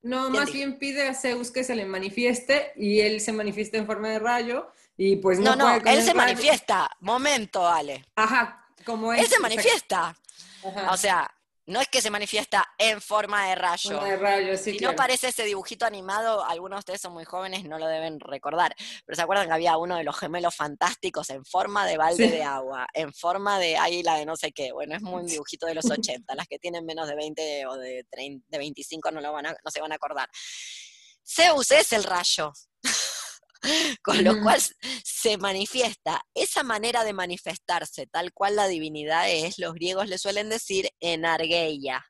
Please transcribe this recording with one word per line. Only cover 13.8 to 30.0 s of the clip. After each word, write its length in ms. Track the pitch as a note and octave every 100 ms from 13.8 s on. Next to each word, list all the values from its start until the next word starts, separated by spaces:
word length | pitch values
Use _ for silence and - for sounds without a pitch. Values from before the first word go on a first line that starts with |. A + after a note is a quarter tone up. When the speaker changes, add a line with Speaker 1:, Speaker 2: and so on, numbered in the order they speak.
| G3+
Speaker 1:
Forma 180 | D3+ G3
de 80 | F#3+
rayo, 400 | G3+ G3 F#3+ F#3
sí, 140 | G#3+
Speaker 2:
Si 40 | G3
Speaker 1:
claro. 120 | A#3+
Speaker 2:
no 60 | B3+
parece 320 | B3+ B3+ B3+
ese 160 | A#3+ G#3+
dibujito 400 | G3+ F3+ G#3+ A#3
animado, 580 | G#3 F#3 G3+ A3+ G#3+
algunos 320 | B2+ E3+ F#3 G3
de 40 |
ustedes 200 | G3+ F#3+
son 120 | F#3
muy 100 | E3+
jóvenes, 400 | E3 F3+ F#3+ F#3
no 160 | E3+ D#3
lo 80 | D#3+
deben 320 | D#3+ D#3+ D3+
recordar. 560 | C3+ C#3 C#3+ D#3+ E3 - - - -
Pero 100 | D3+
¿se 60 |
acuerdan 260 | E3 G3 F3+
que 60 |
había 240 | D#3+ E3+ D#3+
uno 180 | E3+ F3
de 80 |
los 160 | D3+ C#3+
gemelos 340 | E3 E3+ E3+ -
fantásticos 720 | D3+ C#3+ - A#3+ F#3+ - D#3
en 160 | C3+ C3
forma 400 | F3+ G3+ G3+ F#3+
de 80 | E3
balde 300 | D#3+ E3+ A#3
Speaker 1:
Sí. 60 |
Speaker 2:
de 120 | D#3+
agua, 420 | D3 C3+ C3 C3+ B2+
en 200 | - D#3
forma 460 | - E3+ F#3 G3+ G3
de 180 | F3 D#3
águila 380 | E3 F3 E3 D#3+
de 80 | D3+
no 100 | D#3+
sé 160 | D#3
qué? 220 | D3 C3
Bueno, 200 | C3 D3 E3
es 40 |
muy 200 | G3+ F3+
un 60 | F3
Speaker 1:
Sí. 60 | D#3
Speaker 2:
dibujito 300 | C#3+ - E3
de 100 | D#3+
los 140 | D#3+
ochenta. 460 | D3 - B2+ - C#3
Las 120 | E3+
que 100 | D3
tienen 260 | F3 E3+ E3
menos 220 | D#3+ D#3
de 80 | D3
veinte 500 | D3+ D3+ D#3 C#3+ C3+
o 120 | C3+
de 280 | B2+ B2+ B2
treinta, 340 | - C3+ C#3 _
de 80 | D3+
veinticinco 520 | D3 - C#3+ D#3+ E3
no 100 | D#3+
lo 100 | D3
van 140 | D3+ D3
a, 60 |
no 200 | D#3 D#3
se 80 | D3
van 140 | D#3
a 20 |
acordar. 320 | D#3